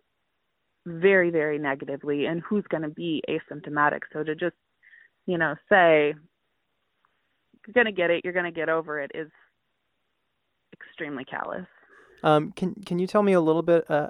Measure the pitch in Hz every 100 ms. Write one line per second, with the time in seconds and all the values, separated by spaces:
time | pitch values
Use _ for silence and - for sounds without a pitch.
0 | _ _ _ _ _ _ _ _ 175 165
1 | 185 196 175 170 151 147 147 139 139 139
2 | 147 143 139 170 - 208 - 160 156 156
3 | 170 151 - 156 - 147 151 147 147 -
4 | - 151 156 156 175 - _ _ _ -
5 | _ _ - 170 156 160 - 202 170 156
6 | 147 156 156 _ _ _ _ _ _ _
7 | _ _ _ _ _ _ - 233 220 185
8 | 170 170 180 180 175 165 156 160 156 151
9 | 143 - 156 _ _ _ _ _ _ _
10 | _ _ _ _ _ _ _ - - -
11 | 151 139 135 - - - 185 _ _ -
12 | _ - 160 151 156 - 185 - - 175
13 | 185 214 202 185 156 160 165 170 - 151